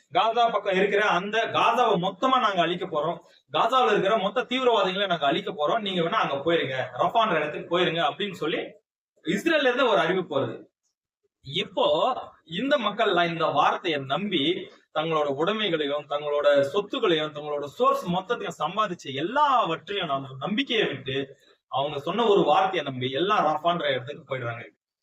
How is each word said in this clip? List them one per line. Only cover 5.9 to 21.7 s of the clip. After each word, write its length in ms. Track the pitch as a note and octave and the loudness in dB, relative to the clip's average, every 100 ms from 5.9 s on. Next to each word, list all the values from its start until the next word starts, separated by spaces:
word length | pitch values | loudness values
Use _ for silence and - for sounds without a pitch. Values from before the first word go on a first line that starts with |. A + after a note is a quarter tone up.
| F3+ | -2
வேணா 120 | E3 | 0
அங்க 220 | A3 F3 C#3 | 0 0 -2
போயிருங்க, 480 | D#3 E3 C#3 B2+ B2 - | 0 0 0 -4 -4 0
ரஃபான்ற 360 | E3+ A#3 G#3+ | 0 2 2
இடத்துக்கு 460 | D#3+ D3+ F3 - E3+ | 0 -2 -6 -2 0
போயிருங்க" 220 | E3 E3 | 0 0
அப்படின்னு 320 | D3 C#3 G3+ | -2 -2 -6
சொல்லி 240 | E3+ D3+ C4 E4 - _ _ _ _ | -4 -4 -4 -6 -12 _ _ _ _
இஸ்ரேல்ல 440 | D#3 G3+ E4 D#4 C4 | -4 -2 2 2 2
இருந்து 200 | B3 B3+ | 2 2
ஒரு 120 | F#3 | 2
அறிவிப்பு 400 | D#3+ F#3 F3 C#3 | 2 0 -2 -2
வருது. 320 | A#2+ A2+ - _ _ _ _ _ _ _ C3+ | -4 -6 -16 _ _ _ _ _ _ _ -8
இப்போ 640 | D#3 G#3 D4 G3+ D#3 A#3 B3+ - - - | -6 -4 -2 0 2 0 -2 -8 -18 -12
இந்த 320 | E3+ C4+ C#4+ | -6 0 0
மக்கள்லாம் 500 | G#3 G#3 A3 F3 E3+ | 0 0 0 2 0
இந்த 180 | E3 D3+ | 0 0
வார்த்தையை 540 | C#3+ F#3+ - F3+ D3 | 2 2 2 -2 -2
நம்பி 720 | C3+ D3 G3+ F3 C#3+ F#3+ - - _ | -2 -4 -2 -2 0 -2 -6 -18 _
தங்களோட 320 | D3+ D#3+ D#3 D3 | -4 -2 0 0
உடைமைகளையும், 840 | C3+ E3+ G#3+ G3+ D#3+ C#3+ D3 D3 | 0 0 0 0 -2 -2 -4 -4
தங்களோட 520 | D3 D3 D3 C#3+ C#3+ | -4 -2 2 4 4
சொத்துக்களையும், 720 | C#3 G3+ G3 C#4 G#3+ D#3+ D#3 | 2 0 -4 -2 0 0 -2
தங்களோட 300 | C#3+ D3 D3 | -6 -6 -6
சோர்ஸ் 460 | C#3+ - C4 C#4 F3+ | -6 0 2 2 0
மொத்தத்தையும் 500 | F3+ F#3+ A#3+ G3+ - | -4 -2 -4 -6 -4
சம்பாதிச்ச 540 | D#3 G3 G#3 F3 C#3 | -4 -2 -2 -4 -8
எல்லாவற்றையும் 920 | C3+ E3+ C#4 D4 B3 E3+ D#3+ - G3+ E3 | -6 -2 2 2 2 0 -4 -6 -6 -4
நம்ம 200 | C#3 C3 C3+ | -4 -6 -8
நம்பிக்கையை 480 | D3+ G#3+ C#4 A3+ D3+ | -4 -2 -2 0 0
விட்டு, 480 | C3+ C3 C3+ C#3 - _ _ | -4 -6 -6 -6 -12 _ _
அவங்க 320 | - | -6